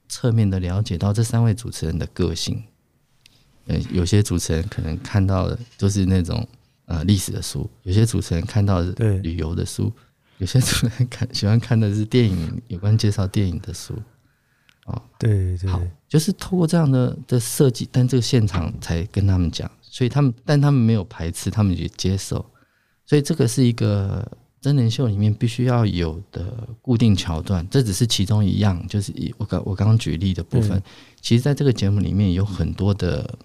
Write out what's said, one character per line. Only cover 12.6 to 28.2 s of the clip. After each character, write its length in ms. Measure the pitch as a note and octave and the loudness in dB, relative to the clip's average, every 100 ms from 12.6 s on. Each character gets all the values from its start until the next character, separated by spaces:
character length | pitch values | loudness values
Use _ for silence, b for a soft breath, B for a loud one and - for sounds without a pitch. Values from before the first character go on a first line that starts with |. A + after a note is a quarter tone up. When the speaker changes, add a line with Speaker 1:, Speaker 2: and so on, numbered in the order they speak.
| - | -8
Speaker 1:
有 100 | F2 | -4
关 180 | G2+ A2 | 2 2
介 140 | G#2 | 2
绍 160 | G2 F#2 | 0 0
电 220 | G#2+ G2 | 0 0
影 120 | F2 | -2
的 120 | - | -8
书。 220 | E2+ - - G#2+ _ b b b b b b - | -12 -12 -12 -12 _ b b b b b b -12
哦。 160 | G2 - _ | -10 -12 _
Speaker 2:
对， 400 | A#2 G2+ F#2 F2+ | 0 0 0 -2
对。 140 | F#2+ | -2
Speaker 1:
好， 100 | F2+ F2 - _ | -2 -4 -8 _
就 120 | D3+ | 0
是 120 | F3+ | 0
透 240 | F#3+ - F3+ | -4 -4 0
过 100 | D#3+ | 2
这 100 | E3+ | 2
样 140 | D3+ | 4
的， 260 | C3 B2 - - | 2 0 -4 -2
的 140 | B2 | -2
设 320 | A2+ - C#3+ | -2 2 2
计， 180 | A#2 A#2 | 2 -2
但 160 | B2+ B2 | 0 2
这 100 | C3 | 2
个 40 | |
现 240 | A2+ C3 G#2 | 2 2 2
场 260 | F2+ D#2+ - | 0 -4 -6
才 220 | - E2+ G#2 | -4 -4 -2
跟 200 | - G2 | 0 2
他 140 | F#2 | 2
们 100 | E2 | 0
讲， 180 | - D2+ - | -2 -8 -12
所 240 | _ - B2 | _ -4 0
以 40 | |
他 120 | C#3+ | 2
们， 100 | C#3 A#2 - | 2 0 0
但 160 | D3 | 4
他 80 | C#3+ | 4
们 100 | C#3 | 4
没 140 | A2+ | 4
有 100 | A2+ F2 | 2 0
排 260 | - E2+ | -6 -6
斥， 180 | F2 - | -4 -4
他 140 | G2+ | 0
们 120 | G2+ F2 | 2 2
也 120 | E2+ - | -4 -4
接 180 | F#2 F#2+ | -2 -2
受。 300 | - - - b b b b b | -2 -8 -8 b b b b b
所 140 | - D3 | 0 0
以 40 | |
这 120 | C#3+ | 2
个 140 | E3 B2 | 0 0
是 180 | - B2 | 2 2
一 60 | |
个 580 | A#2 A2 G2+ G2 F#2+ G#2 - _ _ | 2 0 0 -2 -4 -8 -12 _ _
真 160 | C3+ C#3+ | 0 2
人 160 | A2+ | 2
秀 160 | A2 A#2 | 0 0
里 100 | G2+ | 2
面 160 | G#2+ | 2
必 140 | G#2 A#2 | 2 -2
须 180 | A2+ B2+ | 0 0
要 200 | A#2+ G#2+ | 2 2
有 360 | F2+ E2 D#2+ - | 0 -2 -4 -10
的 340 | - F2+ A2+ A2+ A2+ | -10 -8 -10 -12 -10
固 160 | - A#2 | -2 2
定 180 | A#2 F#2 | 4 2
桥 260 | F2+ D#2+ | 0 -4
段， 240 | E2+ F#2+ F2 | -2 -2 0
这 120 | C3+ | 0
只 120 | A2+ | 0
是 120 | F#2 A#2+ | 0 0
其 200 | - | 0